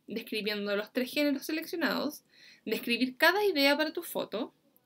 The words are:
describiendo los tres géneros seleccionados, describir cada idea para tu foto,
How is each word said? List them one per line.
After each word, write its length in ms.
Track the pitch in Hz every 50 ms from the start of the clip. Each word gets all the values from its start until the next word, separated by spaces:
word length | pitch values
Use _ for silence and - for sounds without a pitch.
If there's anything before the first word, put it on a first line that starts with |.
| _ -
describiendo 680 | 208 - - - - 214 202 208 214 208 202 202 202
los 160 | 202 208 -
tres 180 | - 254 262 254
géneros 360 | - 294 294 294 285 269 -
seleccionados, 800 | - 320 320 330 - - 339 320 226 185 170 202 277 - - - _ _ _ - - - - _
describir 500 | - 214 214 - - 240 220 247 254 254
cada 300 | - - 320 359 403 415
idea 320 | 403 359 285 277 277 285 277
para 160 | 311 311 311
tu 100 | - 339
foto, 500 | - - 190 - - - 202 254 349 - _ _ _ _ _ _